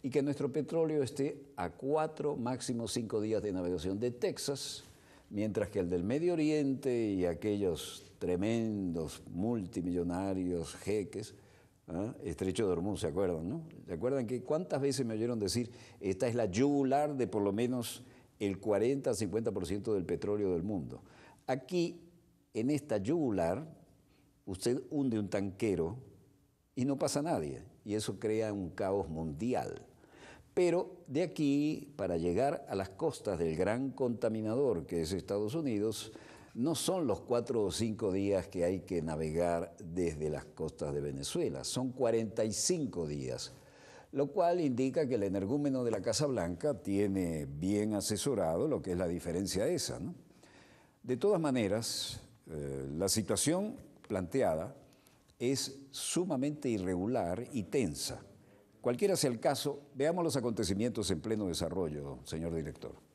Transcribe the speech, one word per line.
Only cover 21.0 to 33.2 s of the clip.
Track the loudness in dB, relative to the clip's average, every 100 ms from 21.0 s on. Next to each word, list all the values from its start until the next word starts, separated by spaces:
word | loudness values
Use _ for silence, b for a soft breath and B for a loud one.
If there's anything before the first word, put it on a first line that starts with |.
| B B B B -4
Aquí, | -4 0 0 0 -2 -18 -20 _ _ _
en | -2 2
esta | 0 0 0
yugular, | 2 2 2 2 2 0 -4 -16 -20 -20 _ b b _ -10
usted | -4 0 0 -2
hunde | 0 0 0
un | 0
tanquero | -2 -2 0 0 2 0 -4 -14 -20 -20 _ _ _ _ -2
y | 0
no | 0
pasa | 0 0
nadie, | 0 -2 -2 -8 -14 -16
y | -4 -4
eso | -2 -4
crea | -2 0 0
un | -2 -6
caos | -2 0 0 0
mundial. | -4 -4 -4 -2 0 -2 -8 -14 -20 B B B B -4
Pero | 2 4 4 0 -10 -4
de | -2
aquí, | 0 2 2 4 2 0 -8 -4
para | 0 2
llegar | 2 4 2 0 -4
a |
las | -4 -4
costas | 0 -2 0